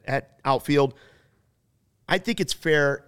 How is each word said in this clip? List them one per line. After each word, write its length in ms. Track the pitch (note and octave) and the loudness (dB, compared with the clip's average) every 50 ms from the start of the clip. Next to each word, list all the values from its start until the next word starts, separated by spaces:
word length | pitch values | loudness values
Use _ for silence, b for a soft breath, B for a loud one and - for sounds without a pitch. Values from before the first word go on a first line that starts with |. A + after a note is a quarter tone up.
| _ | _
at 340 | - C3+ C3+ - - _ _ _ | -6 -6 -6 -6 -8 _ _ _
outfield. 500 | C#3 C3+ C3 - - D3 C#3+ C#3 C3+ b b b b b b b b b b b b _ _ _ _ _ _ _ _ _ _ _ - | -2 -2 -2 0 2 2 4 4 2 b b b b b b b b b b b b _ _ _ _ _ _ _ _ _ _ _ -4
I 100 | E3 G3 | -4 -4
think 220 | G3 A3+ A3+ - | -2 -4 -4 -4
it's 140 | F3+ - - | -4 -6 -6
fair, 500 | - - D#3+ D3+ D3+ C#3+ C#3+ C#3 - - | -6 -2 0 2 2 2 0 0 -4 -10